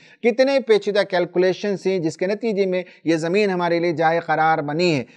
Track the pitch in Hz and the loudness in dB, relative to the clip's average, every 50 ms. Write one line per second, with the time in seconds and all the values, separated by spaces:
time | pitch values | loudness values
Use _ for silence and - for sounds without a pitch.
0 | - - - _ - 233 240 247 262 269 277 269 226 - 220 202 - 208 196 208 | -16 -20 -10 _ -2 0 2 2 2 2 2 0 2 2 2 2 2 0 -2 -2
1 | 196 196 185 175 180 165 - 180 180 185 180 - - 208 196 175 - 185 190 190 | 0 0 0 -2 -2 0 0 0 0 0 0 -2 -4 -4 -4 -4 -2 -2 -2 -2
2 | 156 160 151 - 185 185 214 214 240 226 214 190 196 190 180 185 175 - - - | -2 -4 -4 -4 -4 -4 -4 -4 -4 -2 -2 0 0 0 -2 -4 -6 -8 -14 -8
3 | - 151 165 160 156 165 175 208 214 202 185 180 180 170 170 170 165 175 165 143 | -2 -2 -2 0 0 0 0 0 0 0 0 0 0 0 0 0 0 0 0 0
4 | 165 160 165 170 165 - 156 151 156 160 160 156 151 143 147 160 180 180 156 139 | 0 2 2 0 0 -2 0 0 2 2 2 0 -2 -2 -2 0 0 2 0 0
5 | 113 - - | -2 -6 -12